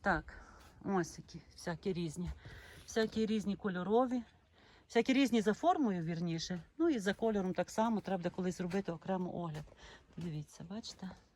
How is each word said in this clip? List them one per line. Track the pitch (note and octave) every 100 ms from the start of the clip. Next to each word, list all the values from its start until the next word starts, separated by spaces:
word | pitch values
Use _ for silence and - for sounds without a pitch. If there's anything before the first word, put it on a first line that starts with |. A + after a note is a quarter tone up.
Так, | G3+ D#3+ - - - - - - -
ось | F#3+ D#3+ -
які | - D#3+ -
всякі | - - D#3+ G3+
різні. | F3 E3 D#3+ E3+ - - - - -
Всякі | - A3+ A3 A3 G#3+
різні | A3 F#3 G3
кольорові, | G#3 F3+ F3 A3 B3+ B3 - _ _ _ - - _
всякі | A#3 A#3
різні | C4 C4+ A#3
за | G#3+
формою, | G3+ D#4+ F4+ A#3+ F3+
вірніше. | D#3+ E3 E3+ E3 - F3+ - -
Ну | E4
і | B3+
за | F#3+
кольором | G3 A3+ G#3 F#3
так | F#3 F3
само, | - A3+ G#3+
треба | - F#3+
буде | E3+
колись | - F3+ F3
зробити | F#3 F#3+ G3
окремо | E3 - F#3+ F3+ -
огляд. | E3+ D3+ D3 - - - - -
Подивіться, | E3+ D3+ D3 - E3+
бачите? | G#3+ - - F#3 F3+ _